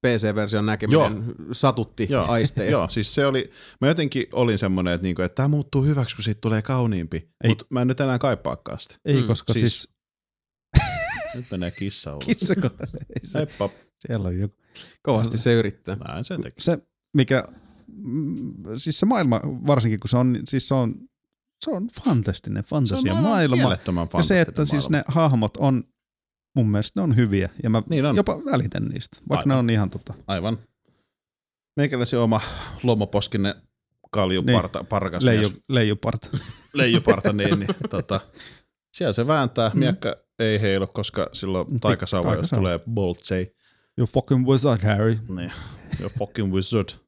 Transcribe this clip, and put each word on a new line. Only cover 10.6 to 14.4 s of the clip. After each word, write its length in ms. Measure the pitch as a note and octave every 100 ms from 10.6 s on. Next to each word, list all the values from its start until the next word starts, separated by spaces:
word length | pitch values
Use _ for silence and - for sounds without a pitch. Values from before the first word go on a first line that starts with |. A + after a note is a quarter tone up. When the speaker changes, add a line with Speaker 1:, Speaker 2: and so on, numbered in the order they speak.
| _ - G5+ F5+ E5 G5+ D#5+ E5
Speaker 2:
Nyt 100 | B2
menee 200 | F#2 F2+
kissa 400 | - G2 - -
ulos. 120 | D2 -
Speaker 3:
<laughs> 40 | -
Kissa 140 | F#3
ko-, 340 | F#3+ C3 - - - -
ei 160 | - -
se 140 | D3+
Speaker 2:
Heippa. 300 | D3+ - G2+ - _ _ -
Speaker 3:
siellä 200 | A#2 F#2
on 120 |
joku. 160 | F2+